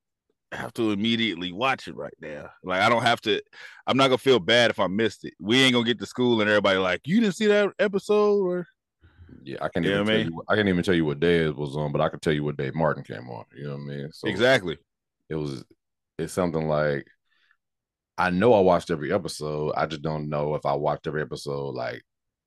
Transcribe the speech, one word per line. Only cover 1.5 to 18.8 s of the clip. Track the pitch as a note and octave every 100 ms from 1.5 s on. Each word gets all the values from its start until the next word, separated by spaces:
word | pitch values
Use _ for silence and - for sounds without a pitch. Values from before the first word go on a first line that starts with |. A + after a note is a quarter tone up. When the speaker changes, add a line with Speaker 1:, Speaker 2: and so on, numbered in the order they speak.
Speaker 1:
watch | F2+ C3 B2+ -
it | C2+
right | C#2+ -
now. | D#2 D2 - -
Like, | F2+ F#2
I | G#2+
don't | A#2
have | A#2 A#2
to, | A2+ G2 - - - - -
I'm | B2
not | C3+
gonna | B2+
feel | C3+ A#2+
bad | E2+ A#2 A2+
if | G#2+
I | F#2
missed | G2 A2 - -
it. | -
We | F#2+ B2+
ain't | C3
gonna | A#2+ A#2
get | G#2+
to | G2
school | - B2 A2+
and | G#2+
everybody | G#2 G2 F#2+
like, | F#2 F2+ C#3
"You | G#3
didn't | G#3+ E3+
see | G#3+
that | G#3 G3+ -
episode?" | G3+ F#3+ - G#3 G#3 G3+
Or | F3+ F3+ E3+ _ _ _ _ _ - -
Speaker 2:
Yeah, | - C2+
I | D2+
can't | F#2+ E2
Speaker 1:
You |
know | G2+
Speaker 2:
even | G#2
Speaker 1:
what |
I | A2
Speaker 2:
tell |
Speaker 1:
mean? | E2
Speaker 2:
you, | E2 -
I | G2+
can't | G2+
even | F2+
tell | F2 F2
you | D2+
what | C#2+
day | E2 E2+ D#2+
it | C2
was | D2 C#2+
on, | D2+
but | C#2+
I | D#2+
can | D2+
tell | E2+
you | D2+
what | D2 C#2
day | C2+
Martin | D2 D#2 C#2
came | B1+ G#1+ B1
on. | A1+ G#1 -
You | C#2+
know | C#2+
what |
I | C#2+ C#2+
mean? | D2
So | - -
Speaker 1:
Exactly. | F#2+ A#2+ C3 F2 D2 _ _ _ _ -
Speaker 2:
it | D#2
was, | D2 C2+ - _ _ _ _ -
it's | D#2+
something | - F2+ D#2+ D#2
like, | D2+ D2+ C#2+ - _ _ _ _ _ _ _ _ _ _ -
I | F2+
know | F2+ A#2
I | G#2+
watched | F#2 E2+